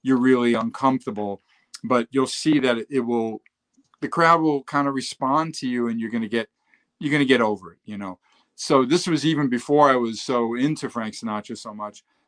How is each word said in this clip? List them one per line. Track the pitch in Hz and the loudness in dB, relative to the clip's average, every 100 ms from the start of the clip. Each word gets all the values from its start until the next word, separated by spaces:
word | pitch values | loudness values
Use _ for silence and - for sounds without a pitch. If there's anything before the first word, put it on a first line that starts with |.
you're | 131 131 | 0 4
really | 127 127 120 | 6 4 4
uncomfortable, | 117 113 - 139 131 - 104 104 98 _ _ _ - | 2 -2 0 0 0 -4 -8 -8 -8 _ _ _ -12
but | 120 123 113 | 0 0 0
you'll | 135 131 | -2 -2
see | - 156 151 | -2 0 2
that | 127 117 107 | 2 0 -2
it | 135 | -4
will, | 120 120 110 107 - _ _ _ _ _ | -2 -2 -2 -8 -14 _ _ _ _ _
the | 143 | -6
crowd | 170 165 170 | 2 4 4
will | 156 143 | 2 0
kind | - 143 143 | -2 -2 0
of | |
respond | 135 123 - 131 147 160 151 | -2 -6 -6 -2 0 -2 -6
to | 127 | -4
you, | 123 120 | -2 -2
and | 113 | -2
you're | 113 | -4
gonna | 117 110 | -4 -2
get, | 113 110 _ _ _ _ _ | -4 -4 _ _ _ _ _
you're | 147 | -2
gonna | 147 131 | 0 4
get | 123 | 4
over | 110 104 87 | 2 -2 -10
it, | 85 - | -20 -16
you | 104 | -12
know." | 98 90 _ _ _ - | -12 -14 _ _ _ -12
So | - 143 127 | 2 2 4
this | 175 180 | 2 0
was | 151 156 | 0 0
even | 143 135 | 0 0
before | 120 - 147 143 | -2 0 4 4
I | 127 | 4
was | 117 107 | 0 -4
so | - 123 117 117 | -2 0 0 0
into | 143 151 135 | -2 -2 -6
Frank | 120 110 - | -6 -8 -8
Sinatra | 113 107 - 117 | -8 -8 -8 -12
so | 113 | -14
much. | 107 104 - _ _ | -12 -12 -14 _ _